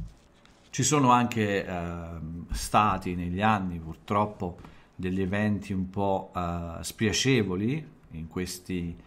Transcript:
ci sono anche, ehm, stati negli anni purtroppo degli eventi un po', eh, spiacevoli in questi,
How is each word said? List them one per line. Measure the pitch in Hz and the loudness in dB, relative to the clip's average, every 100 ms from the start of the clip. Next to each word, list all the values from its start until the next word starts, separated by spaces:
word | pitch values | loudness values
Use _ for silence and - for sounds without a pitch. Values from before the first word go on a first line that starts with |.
| - - - _ - - - | -14 -16 -20 _ -20 -20 -8
ci | - | 0
sono | 123 151 131 | 2 6 6
anche, | 123 120 113 104 98 - | 6 4 2 2 2 -2
ehm, | 90 85 87 85 85 80 85 85 | -4 -4 -6 -8 -8 -8 -10 -8
stati | - - 117 104 95 92 90 | -6 0 4 4 2 -2 -4
negli | 87 90 | -2 2
anni | 107 110 92 85 | 4 4 0 -6
purtroppo | 80 82 - 101 104 - 92 82 - - - - | -8 -10 0 2 2 -2 -6 -8 -14 -20 -20 -6
degli | 92 92 | -2 0
eventi | 95 101 107 101 - | 0 2 2 0 -2
un | 95 92 | -4 -2
po', | 104 98 95 - 92 | 0 0 0 -2 -4
eh, | 87 85 85 85 | -2 -2 -6 -8
spiacevoli | 87 - 110 92 135 131 98 90 107 151 - - - | -10 0 2 2 4 4 2 0 0 -2 -6 -16 -16
in | 82 82 | -12 -8
questi, | - 90 - - 92 85 82 | -6 -6 -6 -6 -4 -4 -8